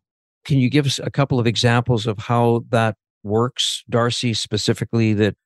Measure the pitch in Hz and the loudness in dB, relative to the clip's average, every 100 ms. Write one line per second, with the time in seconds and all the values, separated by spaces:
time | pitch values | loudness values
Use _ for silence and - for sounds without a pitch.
0 | _ _ _ _ - 139 123 139 143 - | _ _ _ _ -2 0 2 2 0 -2
1 | - - 139 131 117 107 120 117 120 117 | -4 -2 0 2 0 0 2 2 2 0
2 | 113 101 - 120 120 117 - 117 113 101 | -2 -6 -2 2 2 2 0 0 0 -4
3 | _ _ 101 107 233 - - - - 120 | _ _ -2 0 0 -2 -4 -6 -4 0
4 | 120 - 123 107 - 107 - 110 113 117 | 0 -2 -2 -4 -4 -4 -2 -2 -2 0
5 | 113 104 104 - | 2 2 0 0